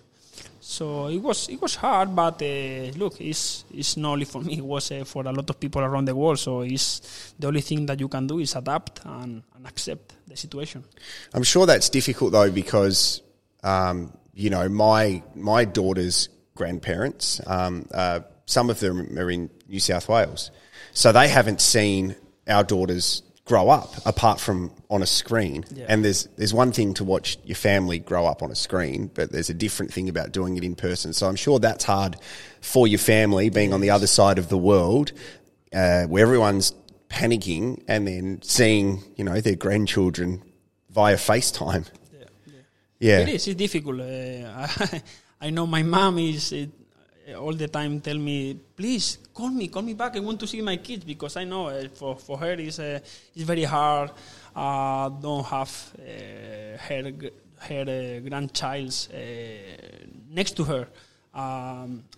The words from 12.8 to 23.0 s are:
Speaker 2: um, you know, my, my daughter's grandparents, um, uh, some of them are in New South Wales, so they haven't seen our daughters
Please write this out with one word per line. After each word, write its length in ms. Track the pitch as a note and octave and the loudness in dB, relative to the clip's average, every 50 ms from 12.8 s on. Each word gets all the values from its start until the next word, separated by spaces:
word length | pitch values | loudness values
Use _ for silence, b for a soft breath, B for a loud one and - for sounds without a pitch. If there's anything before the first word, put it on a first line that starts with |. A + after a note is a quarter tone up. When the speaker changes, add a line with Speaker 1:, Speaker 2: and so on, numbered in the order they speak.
| G2 G2 F#2+ - - - - - - _ _ _ _ _ _ _ - | 4 4 4 2 2 0 -2 -4 -10 _ _ _ _ _ _ _ -2
Speaker 2:
um, 500 | F#2+ F#2+ F#2 F#2 F2+ F2+ F2+ E2+ - - - _ _ _ | 0 0 2 0 0 -2 -4 -8 -10 -14 -20 _ _ _
you 160 | G2 G2+ G#2 | -4 -2 0
know, 200 | F#2+ F2+ F2+ F#2+ | 0 0 0 0
my, 520 | G2+ G#2 G#2+ A2 A2 A2 A2 G2+ F#2 E2+ - - - | 2 4 6 6 6 6 4 2 0 -2 -6 -12 -14
my 300 | - G2 G#2 A2 A#2+ A#2 | -6 -2 2 2 4 2
daughter's 640 | G2 F2+ A2 F#2+ F#2+ F#2 F#2 F2+ F2+ - - - - _ _ _ _ _ | 2 0 0 0 0 0 0 0 0 0 -2 -2 -4 _ _ _ _ _
grandparents, 840 | - F#2 F2 F2+ E2+ - - E2+ F2+ A#2 C#3 - - - - - - - | -6 -6 -6 -6 -6 -4 -4 -2 -2 -2 -4 -4 -4 -4 -4 -4 -6 -4
um, 400 | - F#2+ F2+ F2+ F2+ F2+ E2+ - - - | -4 -2 -2 -2 -2 -4 -6 -8 -6 -4
uh, 280 | F#2 F2+ F2+ E2+ E2+ - - _ _ _ | -2 -2 0 -2 -4 -6 -12 _ _ _
some 240 | - - C3 A#2+ A#2+ | 0 0 2 2 2
of 100 | G#2+ - | 0 0
them 400 | G#2 F#2 F2+ F2+ E2 - - E2 | 0 -2 -2 -2 -4 -6 -6 -4
are 100 | F2+ F2+ | -4 -2
in 200 | F2+ F2 E2+ D#2+ - _ _ | -2 -4 -6 -8 -12 _ _
New 120 | - G2 G2 | -10 -4 -2
South 260 | - - F2+ F2 - | 0 0 0 0 0
Wales, 440 | - A2+ A2+ G#2 - - - - B B B B B B B B B B | 2 2 4 2 2 -2 -6 -12 B B B B B B B B B B
so 180 | - - A#2 | 4 6 8
they 160 | G#2+ A#2+ C#3+ | 8 8 8
haven't 320 | D3 C3 C3 G2+ A2 G2 - | 8 8 6 4 4 4 2
seen 560 | - - - A2+ G#2 G2+ G2 F#2+ F#2+ F#2+ E2+ - - _ _ _ _ | 4 4 4 4 4 4 2 0 0 -2 -6 -10 -16 _ _ _ _
our 160 | - G#2+ G#2 G2 | 2 4 4 4
daughters 580 | - G#2 F#2 F#2 F#2 F2+ F2+ | 4 2 0 2 0 0 0